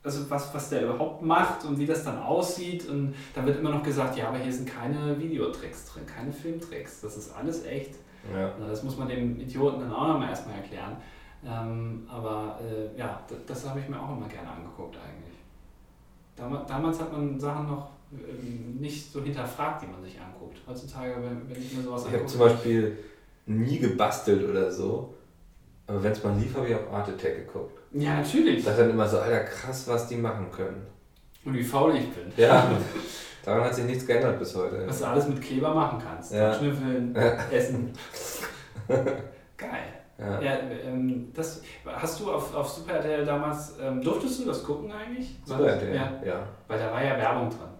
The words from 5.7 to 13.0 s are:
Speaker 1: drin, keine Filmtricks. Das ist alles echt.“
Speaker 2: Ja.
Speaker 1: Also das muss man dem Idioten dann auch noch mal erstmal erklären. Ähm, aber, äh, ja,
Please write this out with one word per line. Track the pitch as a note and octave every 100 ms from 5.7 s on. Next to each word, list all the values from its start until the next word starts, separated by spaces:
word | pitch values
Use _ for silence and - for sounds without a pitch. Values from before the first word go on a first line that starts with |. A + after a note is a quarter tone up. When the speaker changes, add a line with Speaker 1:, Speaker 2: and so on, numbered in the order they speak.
| - -
Speaker 1:
drin, | - A#2
keine | - C3+
Filmtricks. | C#3+ E3 E3 - - - -
Das | G#2 -
ist | - -
alles | C#3+ - -
echt.“ | C#3+ - - - - G#2
Speaker 2:
Ja. | F#2+ F#2+
Speaker 1:
Also | G2+ G#2+
das | A2
muss | C3+ B2+
man | B2
dem | B2 A#2+ A#2+
Idioten | - C3 C#3 B2+
dann | A#2
auch | G#2+ D#3
noch | D3+
mal | B2
erstmal | - A2 G2+
erklären. | F#2+ - G#2 G#2+ - - - -
Ähm, | B2+ A2+ A2+ A2+ A2+ A2+ -
aber, | A#2+ A2 G#2+ G#2+ -
äh, | A#2 A2 G#2+
ja, | B2